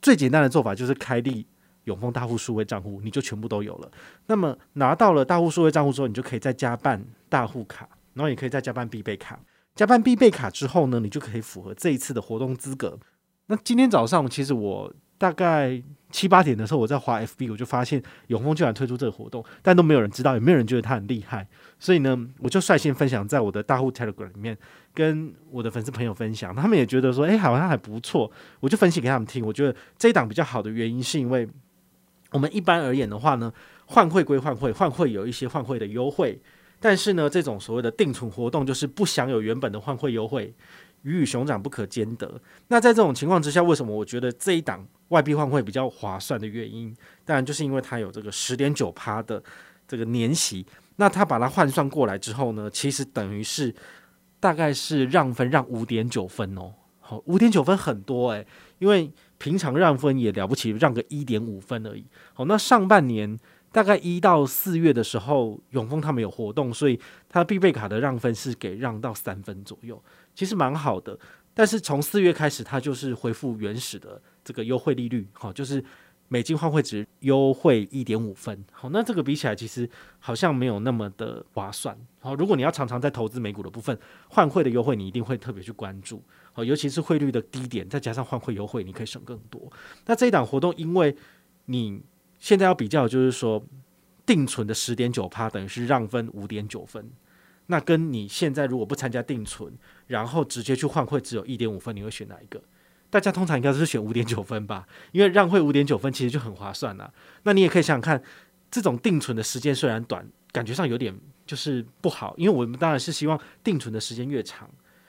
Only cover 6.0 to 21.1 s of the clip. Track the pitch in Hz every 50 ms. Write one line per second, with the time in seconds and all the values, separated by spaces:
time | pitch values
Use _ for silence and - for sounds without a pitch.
6 | 135 120 104 123 127 - 123 110 - 135 127 - 139 120 120 117 - 139 117 95
7 | 104 107 - _ _ - 160 135 120 110 - 127 107 - - - - - _ _
8 | _ _ - 127 151 151 123 - 131 123 127 135 - 135 110 123 120 110 117 107
9 | 101 113 104 - - - 117 - - _ _ _ _ _ _ - 214 208 247 233
10 | 220 254 240 202 262 220 165 - 127 95 - - 143 127 - 180 147 127 123 117
11 | 110 101 - 113 - 113 104 113 107 - - 92 87 98 101 - - 175 143 123
12 | - - 131 113 - - 113 113 131 131 131 127 - 139 135 135 123 90 - -
13 | - _ _ _ _ _ _ _ _ - 214 208 - - 240 240 269 247 202 131
14 | 113 117 185 165 139 120 - 147 135 143 139 113 104 101 95 101 101 95 - _
15 | _ _ _ - 202 185 - - 185 170 160 151 139 127 131 127 127 143 147 _
16 | _ _ - - - 185 190 185 175 147 120 104 107 101 160 135 110 110 143 131
17 | - - 117 104 113 - - - 131 113 107 104 127 - - 123 123 - 151 127
18 | - - - - _ - 117 101 123 151 156 151 170 123 107 - 131 120 123 123
19 | 139 113 - - 110 110 - 117 113 - - - - 190 180 175 170 156 151 127
20 | 107 101 - - 127 143 131 110 117 160 180 135 113 107 127 120 110 110 131 107
21 | 101 101